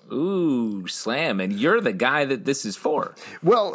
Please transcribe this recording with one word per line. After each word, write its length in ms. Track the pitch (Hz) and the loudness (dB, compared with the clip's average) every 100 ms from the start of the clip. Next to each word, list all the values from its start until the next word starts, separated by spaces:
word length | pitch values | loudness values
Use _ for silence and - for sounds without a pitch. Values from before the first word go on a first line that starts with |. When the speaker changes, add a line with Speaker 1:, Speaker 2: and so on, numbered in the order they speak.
| - | -8
Speaker 1:
Ooh, 760 | 117 170 196 165 127 113 101 90 | -4 0 2 2 2 0 -4 -6
slam! 540 | - 107 127 160 98 | -6 -4 -2 0 0
And 120 | 92 | -2
you're 280 | 101 139 226 | 0 2 2
the 120 | 135 | 2
guy 320 | 95 120 151 139 | 0 2 2 0
that 180 | 131 | -2
this 200 | 113 135 | -2 -4
is 120 | 110 95 | -4 -4
for. 400 | - 151 - - - - | -2 -2 -2 -8 -18 -2
Speaker 2:
Well, 320 | 165 233 202 | 4 4 2